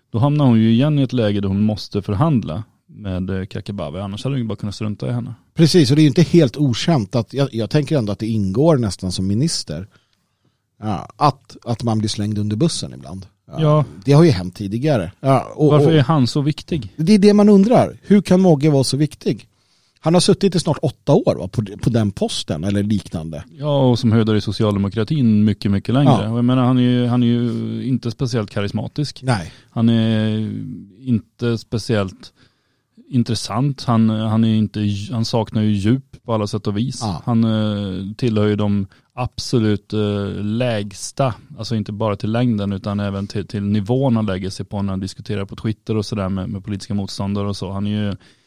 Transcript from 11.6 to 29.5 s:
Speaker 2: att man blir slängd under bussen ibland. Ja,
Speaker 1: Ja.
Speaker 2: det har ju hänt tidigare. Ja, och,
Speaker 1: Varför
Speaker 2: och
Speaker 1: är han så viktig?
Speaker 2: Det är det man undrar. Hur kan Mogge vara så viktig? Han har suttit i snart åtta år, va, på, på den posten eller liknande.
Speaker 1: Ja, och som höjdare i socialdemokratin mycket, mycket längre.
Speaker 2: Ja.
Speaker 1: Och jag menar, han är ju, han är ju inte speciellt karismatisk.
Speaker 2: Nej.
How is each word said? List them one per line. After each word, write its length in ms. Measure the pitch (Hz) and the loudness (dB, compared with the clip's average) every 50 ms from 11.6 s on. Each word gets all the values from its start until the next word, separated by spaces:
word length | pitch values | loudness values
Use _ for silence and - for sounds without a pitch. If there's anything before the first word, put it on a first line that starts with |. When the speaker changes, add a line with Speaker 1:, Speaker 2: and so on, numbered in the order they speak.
| - | -8
Speaker 2:
att 180 | 117 117 - 120 | -8 -6 -4 -2
man 160 | 117 110 110 | -2 -2 -2
blir 100 | 107 107 | -2 -4
slängd 280 | - - 101 104 107 | -4 -4 -4 -4 -4
under 180 | 104 104 104 107 | -4 -4 -4 -2
bussen 380 | 107 170 165 - - - 69 62 | 0 0 -2 -2 -4 -8 -10 -12
ibland. 320 | 67 62 65 87 98 101 - _ _ _ | -16 -16 -16 -16 -16 -16 -18 _ _ _
Ja, 140 | - - - | -10 -4 0
Speaker 1:
Ja. 240 | 156 151 151 151 147 - - - - | 2 4 4 2 2 0 -6 -2 2
Speaker 2:
det 60 | 131 143 | 6 6
har 100 | 147 170 | 8 8
ju 60 | 165 | 6
hänt 240 | 110 90 87 90 - | 6 2 -2 -6 -8
tidigare. 560 | - 104 98 104 117 135 156 143 110 85 92 - _ | -8 -6 -6 -4 -2 0 0 0 0 -2 -4 -8 _
Ja, 320 | - 135 135 120 - 55 - | 0 2 2 2 0 -4 -2
och, 160 | - 151 147 | 0 4 4
Speaker 1:
Varför 160 | 147 147 143 | 6 6 6
Speaker 2:
och 60 | 160 160 | 6 6
Speaker 1:
är 80 | 156 127 | 4 4
han 240 | - 160 147 123 | 4 4 2 2
så 140 | 117 - 151 | 2 0 0
viktig? 520 | 135 151 151 - - - 185 147 107 98 - | 0 -2 -2 -4 -6 -6 -6 -6 -6 -8 -6
Speaker 2:
Det 180 | - 160 165 214 | -2 2 4 4
är 60 | 202 | 6
det 140 | 185 208 208 | 6 6 6
man 160 | 208 202 208 | 6 8 8
undrar. 480 | 208 196 196 233 247 160 110 73 - - | 8 6 6 6 4 4 4 2 -2 -6
Hur 200 | - - 196 208 | 0 4 4 4
kan 200 | - - 185 185 | 4 4 4 4
Mogge 280 | 190 180 160 135 135 160 | 6 6 4 4 4 2
vara 140 | 143 135 127 | 4 2 2
så 140 | - - | 0 0
viktig? 500 | 135 151 147 - - - 214 135 101 - _ _ _ _ _ _ _ _ _ _ _ | 0 -2 -2 -4 -4 -4 -4 -4 -4 -8 _ _ _ _ _ _ _ _ _ _ _
Han 140 | - 156 170 | 0 2 4
har 80 | 175 | 4
suttit 340 | - - 196 - 202 196 165 | 4 4 2 2 2 0 0
i 40 | 170 | 0
snart 180 | - 170 143 - | -2 -2 -2 -2
åtta 320 | - 131 - _ _ - 143 | -4 -4 -6 _ _ 2 2
år, 220 | 214 - - 90 60 | 4 2 0 -2 -2
va, 80 | 82 | -4
på, 180 | 98 - - 107 95 101 98 | -6 -4 -4 -4 -4 -6 -6
på 80 | - - | -2 0
den 220 | 113 117 110 101 | 0 2 0 0
posten 520 | - - 208 233 - - - - 95 73 82 | -2 -2 -4 -4 -4 -6 -6 -6 -6 -4 -4
eller 200 | 101 98 101 101 | -2 -2 0 0
liknande. 600 | 104 110 98 - - - 85 80 82 80 73 - - - | 0 -2 -2 -4 -6 -8 -10 -8 -8 -10 -12 -12 -14 -14
Speaker 1:
Ja, 320 | 151 139 151 143 139 135 127 | -8 -4 -2 0 2 4 4
och 100 | 120 113 | 4 2
som 120 | - 117 | 2 2
höjdare 260 | 110 117 110 110 107 | 2 2 2 2 2
i 40 | 104 | 0
socialdemokratin 1000 | - 110 95 - 113 104 104 98 98 101 101 113 107 - 160 147 127 113 107 104 104 | 0 -2 -2 0 0 0 2 0 0 -2 -2 -4 -2 -2 0 0 2 4 4 4 4
mycket, 280 | 107 101 - - 104 | 2 2 0 0 -2
mycket 220 | 98 98 - - 117 | 0 0 0 0 0
längre. 180 | 135 147 151 | 2 4 4
Speaker 2:
Ja. 180 | 131 107 104 107 | 4 2 2 -2
Speaker 1:
Och 80 | 113 | -2
jag 80 | 120 120 | 0 0
menar, 180 | 123 127 131 127 | 2 2 2 2
han 140 | 123 131 | 2 2
är 40 | 123 | 2
ju, 240 | 123 123 123 123 123 | 2 2 2 0 0
han 160 | 120 120 123 120 | 0 0 2 2
är 40 | |
ju 560 | 117 120 120 120 117 113 113 113 110 113 113 110 | 2 2 0 0 -2 -4 -4 -6 -6 -6 -6 -4
inte 260 | 123 135 117 - 120 | -4 -4 -2 -4 -6
speciellt 380 | 110 - 139 117 120 117 104 98 | -6 -4 -4 -4 -2 -4 -4 -4
karismatisk. 720 | - 107 101 101 - 107 - - - - 147 - - - 127 | -4 -6 -4 -4 -4 -6 -6 -6 -6 -6 -6 -6 -8 -6 -4
Speaker 2:
Nej. 280 | 131 120 98 82 76 | -4 -4 -4 -4 -8